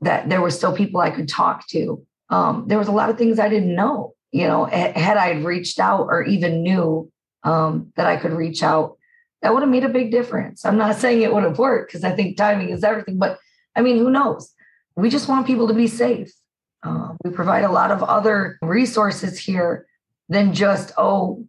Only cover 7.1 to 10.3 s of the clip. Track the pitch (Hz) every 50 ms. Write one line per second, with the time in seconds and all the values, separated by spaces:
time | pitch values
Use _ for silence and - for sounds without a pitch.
7.1 | _ _ _ _ _ _ - 156 160 160 160 160 160 160 160 - - - - -
8.1 | - - - 165 160 165 165 165 160 - 165 160 160 156 156 151 - _ _ _
9.1 | _ _ _ _ _ - - 220 226 269 294 269 247 254 269 247 233 254 247 214
10.1 | 226 247 240 -